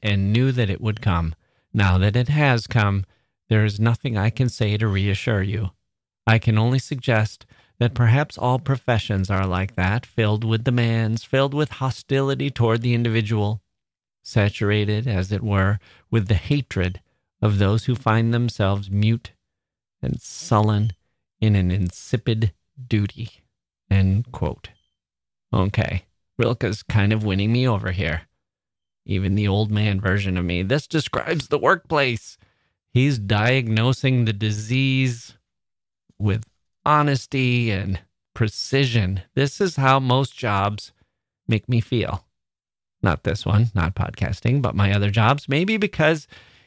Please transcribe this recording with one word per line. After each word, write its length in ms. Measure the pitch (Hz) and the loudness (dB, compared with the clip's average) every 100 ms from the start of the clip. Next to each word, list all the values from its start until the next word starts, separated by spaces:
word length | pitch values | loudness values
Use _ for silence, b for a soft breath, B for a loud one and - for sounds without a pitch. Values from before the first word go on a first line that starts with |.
and 320 | 107 101 98 | -2 0 2
knew 180 | 113 135 | 2 2
that 160 | 127 104 | 2 0
it 140 | 95 | -2
would 180 | 110 107 | -4 -2
come. 340 | 104 85 82 - _ _ _ | 0 2 0 -6 _ _ _
Now 240 | 110 98 90 | 0 4 4
that 180 | 101 | 4
it 140 | 120 123 | 2 0
has 380 | 147 143 117 - | 2 4 2 0
come, 400 | 117 104 98 95 _ _ _ - | 0 2 0 -4 _ _ _ 0
there 160 | 110 | 2
is 160 | 107 101 | 2 2
nothing 380 | 117 117 135 107 | 0 0 -2 0
I 100 | 107 | 0
can 220 | - 127 | 0 -2
say 260 | - 107 104 | 0 -2 0
to 100 | 110 | 0
reassure 560 | 98 101 95 - 104 | 0 0 0 0 -2
you. 280 | 98 104 92 - _ _ _ _ - | -2 -4 -6 -8 _ _ _ _ 2
I 120 | 113 | 2
can 200 | - 107 | 4 2
only 200 | 117 131 | 2 0
suggest 680 | - 131 - 110 107 - - b b b | -2 -6 0 2 0 -4 -20 b b b
that 120 | 120 | -2
perhaps 460 | - 117 131 156 - | 2 4 4 0 -2
all 220 | 123 127 | -2 0
professions 680 | - 131 - 113 - 98 92 | -2 -4 0 -2 0 -2 0
are 200 | 95 95 | 0 0
like 260 | 90 98 | -2 -2
that, 320 | - 92 117 - | -2 0 -2 -4
filled 380 | - 107 107 | -2 0 0
with 180 | 113 110 | 0 -2
demands, 640 | 123 123 117 113 110 113 | 0 0 0 0 0 -2
filled 280 | - 135 139 | -2 0 0
with 180 | 143 151 | 0 -4
hostility 800 | - 131 - - 135 135 135 139 | -4 -6 -6 -2 -2 0 -2 -4
toward 340 | - 117 113 | 0 2 2
the 120 | 120 | 0
individual, 680 | 120 117 113 104 110 104 110 _ _ _ _ _ _ | 0 0 0 0 0 0 -4 _ _ _ _ _ _
saturated, 840 | - - 101 - 101 104 104 107 127 | -4 2 2 0 0 0 0 -2 0
as 240 | 95 92 | -2 -2
it 100 | 101 | -2
were, 380 | 110 101 95 101 b b b | 0 2 2 0 b b b
with 200 | 113 95 | 0 2
the 80 | 95 | 0
hatred 640 | - 143 - 95 90 92 _ _ _ - | 0 -2 -2 -2 -2 -4 _ _ _ -2
of 160 | 107 101 | 0 2
those 280 | 98 110 - | 2 2 0
who 100 | 120 | -2
find 360 | 113 110 117 | 2 2 2
themselves 560 | 117 120 - 98 101 98 | 0 -2 0 0 0 -2
mute 440 | 101 107 117 - _ _ _ _ _ _ - | 0 2 0 -4 _ _ _ _ _ _ -8
and 220 | - - | -6 -6
sullen 720 | - - - 107 107 104 110 - _ _ _ - | -8 -10 0 2 2 2 0 -4 _ _ _ -2
in 160 | 107 101 | 2 2
an 160 | 90 | 2
insipid 840 | 95 90 - - 113 - 110 110 - _ - 123 | 0 -2 -6 -6 -4 -2 0 -2 -4 _ -16 -2
duty." 560 | 107 101 - 113 - _ _ _ _ - | 0 -2 -6 -14 -16 _ _ _ _ 0
End 400 | 95 95 98 - | 2 4 2 -2
quote. 400 | - 85 - - _ _ _ _ _ _ _ - | -4 -6 -6 -14 _ _ _ _ _ _ _ -4
Okay, 520 | 92 95 113 - 95 - _ _ - | -2 0 0 -2 -4 -8 _ _ -4
Rilke's 460 | 117 120 107 104 | -2 0 -4 -4
kind 280 | - 107 101 | -2 0 2
of 120 | 110 | 0
winning 280 | 107 95 104 | 0 0 0
me 140 | 123 127 | 0 0
over 240 | 104 92 | 0 -2
here. 320 | 90 78 80 - _ _ _ _ _ _ _ | -2 -2 -4 -8 _ _ _ _ _ _ _
Even 300 | - 95 95 | -6 -2 0
the 140 | 101 101 | 0 2
old 240 | 101 107 | 2 2
man 280 | 104 107 95 | 0 0 0
version 360 | 98 101 98 90 | 0 0 0 -2
of 80 | |
me. 180 | 87 87 | -2 -2
This 240 | 95 143 - | 0 -2 -2
describes 640 | 160 - - - 170 - | -4 -2 -4 -4 -6 -2
the 100 | 147 | -2
workplace. 800 | 143 185 - 151 131 117 - - _ _ _ _ _ | 0 -2 -4 -2 0 -2 -8 -20 _ _ _ _ _
He's 300 | 123 139 123 | 0 0 0
diagnosing 1080 | 101 104 113 131 113 110 123 127 131 127 | -2 0 2 0 0 0 0 0 0 0
the 80 | 110 | 0
disease 1040 | 101 107 104 107 131 135 131 131 117 - - _ _ _ _ _ _ _ - | -2 -2 -4 -2 0 0 0 0 -4 -12 -20 _ _ _ _ _ _ _ -4
with 260 | 104 107 - _ _ _ | -2 -2 -6 _ _ _
honesty 840 | - 151 147 135 - 135 127 123 117 | 0 2 2 0 -2 -2 0 0 0
and 300 | 95 98 92 _ _ _ | -2 -4 -6 _ _ _
precision. 880 | - 110 - - 135 135 117 92 95 - | -4 -4 -4 -4 0 2 2 0 -2 -4
This 260 | - 139 - | -2 -2 0
is 160 | 190 139 | -2 0
how 240 | 135 135 | 2 2
most 360 | 131 127 135 - | 2 0 0 -4
jobs 560 | 117 101 101 104 - _ _ _ _ _ - | -2 0 0 -4 -10 _ _ _ _ _ -4
make 220 | 110 - | -2 0
me 120 | 120 | -2
feel. 440 | - 120 73 - _ _ _ _ _ _ _ _ | 0 -2 -2 -6 _ _ _ _ _ _ _ _
Not 220 | 95 76 | -2 0
this 200 | - - | -2 -4
one, 260 | - 104 117 | 0 2 2
not 200 | 98 82 | 0 -2
podcasting, 680 | - - - - - 113 139 | -2 -6 -4 -6 -4 -2 0
but 120 | 120 | 0
my 180 | 98 101 | 0 0
other 180 | 101 101 | 2 0
jobs. 380 | 104 110 143 - | 2 2 2 0
Maybe 280 | 139 190 220 | -2 0 0
because 500 | 214 - 156 160 - B B B | -2 2 2 2 -4 B B B